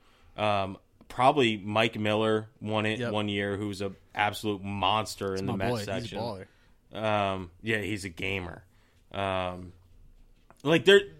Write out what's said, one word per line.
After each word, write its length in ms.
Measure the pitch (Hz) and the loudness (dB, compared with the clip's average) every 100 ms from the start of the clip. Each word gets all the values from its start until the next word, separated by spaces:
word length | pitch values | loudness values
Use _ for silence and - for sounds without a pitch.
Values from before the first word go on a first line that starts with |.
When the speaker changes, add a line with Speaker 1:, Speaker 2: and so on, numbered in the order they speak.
| _ _ - - | _ _ -16 -4
Speaker 1:
Um, 400 | 107 101 98 92 _ - - | 0 0 -2 -8 _ -20 -8
probably 480 | - 131 147 117 110 | 2 4 6 4 2
Mike 420 | 101 107 117 110 | 0 2 2 2
Miller 480 | 107 107 110 110 110 - | 0 2 4 2 -2 -10
won 240 | 104 107 107 | -2 0 0
it 140 | 110 | 0
Speaker 2:
Yep. 120 | 120 | -2
Speaker 1:
one 160 | 107 104 | -2 -2
year, 280 | 101 101 98 | -2 -2 -2
who 100 | 104 | -4
was 140 | 95 | -4
an 140 | 98 92 _ | -6 -8 _
absolute 480 | - 104 104 107 98 | 0 0 0 -4 -4
monster 680 | 98 101 95 107 104 - 98 | -4 0 2 2 0 -4 -4
Speaker 2:
That's 100 | 95 | -2
Speaker 1:
in 60 | 98 | -2
the 60 | |
Speaker 2:
my 40 | 95 | -2
Speaker 1:
Mets 140 | 98 | -2
Speaker 2:
boy. 60 | 113 | -2
He's 80 | 101 | -4
a 140 | 95 | -6
Speaker 1:
section. 180 | - 101 | -6 -8
Speaker 2:
baller. 260 | 117 95 95 _ _ _ _ | -8 -8 -14 _ _ _ _
Speaker 1:
Um, 580 | 101 110 104 98 95 87 - | -6 -2 0 0 -2 -8 -10
yeah, 180 | 110 110 | -4 -4
he's 260 | 101 104 92 | -2 -6 -8
a 40 | |
gamer. 540 | 80 95 95 87 90 - _ _ _ _ | -8 -6 -4 -6 -12 -18 _ _ _ _
Um, 640 | 98 98 92 92 90 90 - - - - - - - - - | -6 -2 -2 -4 -6 -12 -18 -20 -20 -20 -20 -20 -20 -20 -6
like, 220 | 139 165 190 | 0 4 8
they're 160 | 202 196 | 8 6